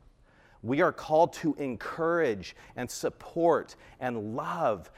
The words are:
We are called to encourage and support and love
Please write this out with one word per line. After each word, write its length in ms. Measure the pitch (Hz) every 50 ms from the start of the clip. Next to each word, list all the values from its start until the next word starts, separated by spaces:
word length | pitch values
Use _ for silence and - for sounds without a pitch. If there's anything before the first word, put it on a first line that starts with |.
| _ _ _ _ _ _ _ _ _ _ _ _
We 180 | - 110 135 147
are 120 | 180 151
called 420 | - - - - 156 156 170 170 -
to 200 | - - 156 135
encourage 1000 | - 143 131 120 - - - - - 160 165 170 170 160 123 107 95 87 - - - - - -
and 120 | 127 123 117
support 880 | - - - - - - - - - 170 165 170 147 110 78 - - - - - - -
and 340 | 127 127 120 113 101 107 113
love 560 | 139 156 170 175 175 156 123 107 87 - - -